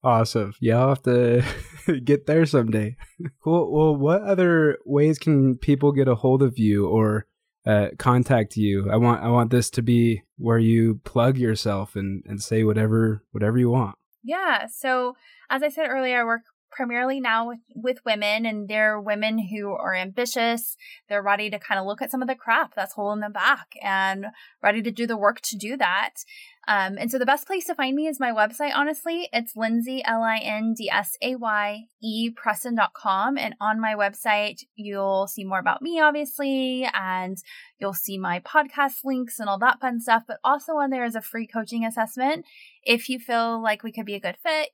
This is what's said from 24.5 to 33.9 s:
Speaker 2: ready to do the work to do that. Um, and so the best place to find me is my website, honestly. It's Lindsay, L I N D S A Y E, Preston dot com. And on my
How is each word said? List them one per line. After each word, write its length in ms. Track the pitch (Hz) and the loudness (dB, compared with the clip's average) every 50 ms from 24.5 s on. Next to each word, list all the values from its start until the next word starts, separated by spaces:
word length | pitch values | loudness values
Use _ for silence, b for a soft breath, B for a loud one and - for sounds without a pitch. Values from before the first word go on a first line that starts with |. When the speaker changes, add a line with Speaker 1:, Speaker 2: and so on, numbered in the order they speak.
| B B | B B
Speaker 2:
ready 180 | - 202 208 226 | 0 2 2 2
to 80 | 208 240 | -2 -4
do 160 | 226 226 233 | -4 -4 -4
the 120 | 233 233 220 | -4 -4 2
work 220 | 202 208 226 - | 2 0 0 0
to 140 | - - 233 | -10 -10 -10
do 200 | 196 208 214 254 | -8 -8 -8 -4
that. 380 | 269 226 180 180 196 214 - _ - - B B B B B B B - - | -2 -2 0 0 0 -2 -4 _ -14 -20 B B B B B B B -2 0
Um, 280 | 214 202 190 190 196 190 | 0 0 0 -2 -4 -6
and 120 | 208 233 | -6 -4
so 80 | 247 262 | -4 -2
the 80 | 247 | 2
best 200 | 233 277 294 - | 2 0 0 0
place 200 | - 392 370 339 | -6 -6 -6 -4
to 80 | - 349 | -6 -4
find 200 | - 277 262 269 | -4 -2 -2 -2
me 100 | 285 302 | -2 -2
is 140 | 320 294 269 | -4 -4 -4
my 100 | 269 240 | -4 -2
website, 400 | 233 214 208 214 226 - 294 285 - | 0 0 0 0 0 -4 -4 -2 0
honestly. 540 | - 285 294 311 294 - 339 330 339 349 - - | 0 0 -2 -2 -4 -6 -6 -6 -6 -6 -4 -4
It's 220 | 233 233 - - | -4 -4 -4 -8
Lindsay, 440 | 214 226 226 226 233 233 247 262 262 - | -4 -2 0 0 -2 -2 -2 -6 -4 -2
L 180 | - 226 226 | -2 -2 0
I 160 | 226 226 220 220 | 0 0 0 -2
N 360 | - - 214 214 220 226 226 | -2 -4 -4 -2 -2 -4 -4
D 140 | 233 226 196 | -4 -4 0
S 280 | - 196 202 - - - | 0 0 0 -2 -8 -6
A 140 | - 240 254 | -4 -6 -4
Y 480 | 247 233 226 214 208 208 208 208 214 226 _ _ _ | -4 -4 -2 -2 0 -2 -2 -6 -8 -14 _ _ _
E, 300 | - 226 214 220 226 233 | -8 -6 -4 -2 -4 -4
Preston 460 | 226 - - 226 214 - - 247 240 | -6 -4 -4 -4 -4 -4 -4 -4 -2
dot 160 | 226 202 - _ | 0 -2 -2 _
com. 420 | - - 208 190 190 202 247 285 | -6 -2 -2 0 0 0 -2 -2
And 180 | - - 220 214 _ | -2 -4 -6 -8 _
on 200 | 208 214 214 220 | -2 -2 -2 0
my 140 | 226 220 | -2 -2